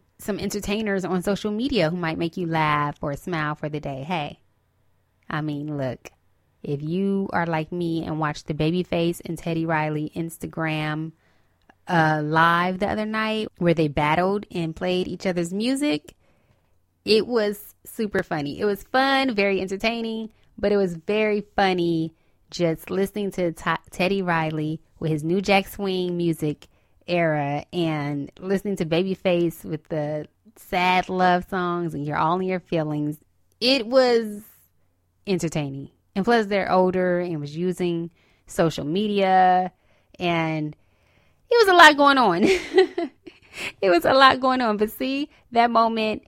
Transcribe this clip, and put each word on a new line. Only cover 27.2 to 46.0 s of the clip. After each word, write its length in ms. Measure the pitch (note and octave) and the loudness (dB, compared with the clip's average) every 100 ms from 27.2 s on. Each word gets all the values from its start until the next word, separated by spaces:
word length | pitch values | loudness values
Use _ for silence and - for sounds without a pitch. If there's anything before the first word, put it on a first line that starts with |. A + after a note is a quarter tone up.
| E3 D3+ C#3+ D3 - | 2 0 -2 -4 -6
and 580 | F3 E3 D3+ C#3+ D3 C#3 - | -4 -2 -2 -4 -6 -8 -10
listening 380 | F#3 G3 G3+ F#3+ | -4 -2 -2 -4
to 100 | E3 | 0
Babyface 800 | E3 F#3+ F#3+ F#3+ F3 E3+ - | 0 0 -2 0 2 0 -2
with 180 | F#3+ D#3 - | -8 -10 -6
the 400 | D#3+ D3 D3+ - _ _ | -6 -4 -6 -10 _ _
sad 540 | - - F#3 F3+ F#3 F3 | -20 -6 0 2 2 0
love 400 | F#3 F3+ F3+ F3+ | 2 4 2 0
songs 440 | F#3+ F3+ F3 E3+ | -4 -2 -2 -4
and 120 | D3+ D3 | -6 -4
You're 100 | D#3 | 0
All 220 | D#3+ F3+ | 0 0
in 80 | F#3 | -2
Your 140 | F#3 | -4
Feelings. 580 | - E3+ D3+ D3+ D3 D3+ _ _ _ - | -4 -4 -2 -2 -4 -6 _ _ _ -2
It 280 | A#3+ C4+ A3 | 2 2 4
was 520 | C4 B3+ A#3 A3 G#3 - _ _ _ _ _ _ _ - | 4 6 4 0 -8 -16 _ _ _ _ _ _ _ -4
entertaining. 640 | F3+ E3 D#3+ C#3+ C3+ C3+ _ _ | -2 -2 -4 -6 -8 -14 _ _
And 100 | G3 | -2
plus, 220 | F#3+ A#3+ G3+ | 2 2 2
they're 240 | G3+ - | -2 2
older 480 | F#3 F#3 F#3 F3+ F3 | 4 4 2 0 0
and 220 | F3 D#3 | -2 -6
was 160 | C#3+ D3+ | -8 -6
using 560 | F#3 F3 F3+ E3+ E3+ - _ _ - | -4 -2 -2 -2 -6 -12 _ _ -6
social 380 | - E3 D3 | 0 0 0
media, 880 | C#3+ F3+ G#3+ G3+ F#3+ F#3 F#3 F#3 F#3 - _ _ _ - | -4 -2 -2 0 4 4 6 4 0 -8 _ _ _ -6
and 560 | F3 E3+ D#3+ D#3 D3+ D3+ _ _ _ _ _ _ - | -2 -2 -2 -4 -6 -10 _ _ _ _ _ _ 2
it 160 | A#4 G4+ | 6 8
was 20 | |
a 80 | F4 | 10
lot 200 | D#4 C#4+ | 10 10
going 220 | C#4+ C4+ | 6 6
on. 260 | A3 E3+ | 4 4
<laughs> 640 | A#3 F#4 - E4+ F#4 - D#4 - - - _ - - - | 2 2 2 2 2 0 -8 -8 -20 -20 _ -12 -12 -2
It 80 | G3 | 2
was 140 | F4 | 4
a 100 | - | 4
lot 260 | C4+ C4+ C4 | 6 6 6
going 220 | C4 B3+ | 0 0
on. 140 | A#3 G#3 | 0 0
But 120 | G#3+ | -2
see, 380 | - C4 C4+ D4 _ _ | -2 -4 -4 -6 _ _
that 200 | A#3 A#3+ | 2 4
moment 520 | A3+ A3+ A3+ | 4 2 2